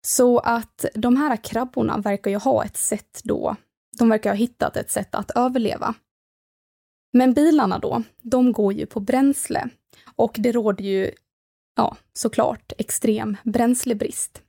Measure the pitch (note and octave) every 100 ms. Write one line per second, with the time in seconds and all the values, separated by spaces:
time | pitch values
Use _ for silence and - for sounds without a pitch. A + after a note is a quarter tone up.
0 | - - B3 A#3+ - A#3 A3+ - - G#3+
1 | B3 C4 D4+ A3+ - A3+ B3+ - A3 A3
2 | G#3 G3+ G#3 G3 C4+ A3 G#3 - - G#3
3 | _ - - - - G3+ _ _ _ -
4 | A#3 G#3+ G#3+ G3+ B3 _ - - - G#3
5 | F#3+ - G3 A#3+ B3+ B3+ G#3+ - - A3
6 | _ _ _ _ _ _ _ _ _ _
7 | _ A#3+ B3+ A#3+ D#4 D4+ G3+ - - A#3+
8 | A3+ _ A#3 B3+ B3 A3 G3+ G#3 G#3+ A3+
9 | G3 B3+ C#4 C#4 - - A#3+ _ _ _
10 | - - A3+ - A#3+ A#3 G#3+ F#3+ G3 F#3+
11 | F#3+ - _ _ _ _ _ - - -
12 | _ - A3+ - - A3 - - G#3+ -
13 | A#3+ G#3+ G#3+ G3 A#3 A#3 A#3+ B3 B3+ G#3+
14 | - - - -